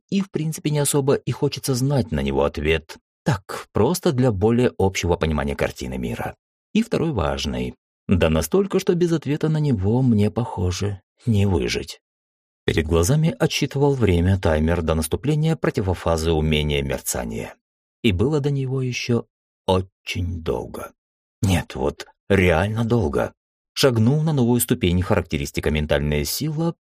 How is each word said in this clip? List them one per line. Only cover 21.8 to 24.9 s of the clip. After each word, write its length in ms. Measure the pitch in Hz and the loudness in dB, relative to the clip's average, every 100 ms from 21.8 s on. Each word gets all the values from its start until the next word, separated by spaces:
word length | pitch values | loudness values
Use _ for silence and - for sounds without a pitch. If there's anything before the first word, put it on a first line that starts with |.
| 69 - - _ - | -4 -4 -12 _ 0
реально 560 | 98 90 80 101 110 113 | 2 4 4 0 -2 0
долго. 480 | 120 80 65 55 - _ _ _ | 0 0 -2 -4 -8 _ _ _
Шагнул 480 | - 139 113 113 151 | 0 2 4 4 2
на 100 | 160 | 2
новую 280 | 143 120 120 | 2 2 2
ступень, 420 | - 127 90 | 0 0 2